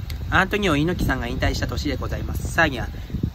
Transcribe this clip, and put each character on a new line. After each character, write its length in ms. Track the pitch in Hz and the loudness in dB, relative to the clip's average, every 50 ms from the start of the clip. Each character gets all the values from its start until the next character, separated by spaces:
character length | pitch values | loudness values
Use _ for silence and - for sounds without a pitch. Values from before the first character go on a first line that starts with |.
| - - - - - - | -6 -6 -6 -4 -4 0
ア 160 | 147 165 190 | 2 2 4
ン 60 | 190 | 4
ト 80 | 202 208 | 2 2
ニ 100 | 202 185 | 2 4
オ 80 | 151 | 4
猪 300 | 143 151 151 139 - - | 4 4 2 2 2 2
木 20 | - | 0
さ 60 | 135 | 2
ん 60 | 127 | 0
が 80 | 120 117 | 0 -2
引 100 | 127 - | -2 0
退 160 | 147 139 135 | 0 0 0
し 60 | - | 0
た 60 | 143 | -2
年 220 | 127 - - - 147 | -2 -2 -2 -2 -2
で 80 | 131 | -2
ご 120 | 120 - - | -2 -2 -4
ざ 100 | - - | -4 -4
い 40 | - | -4
ま 100 | - - | -4 -4
す。 180 | - - - - | -4 -4 -2 2
さ 100 | 170 165 | 4 2
ら 60 | 156 | 2
に 100 | 131 113 | 2 -2
は、 100 | 104 - - - - - - - - - - | -4 -6 -6 -8 -8 -6 -4 -2 -2 -2 -2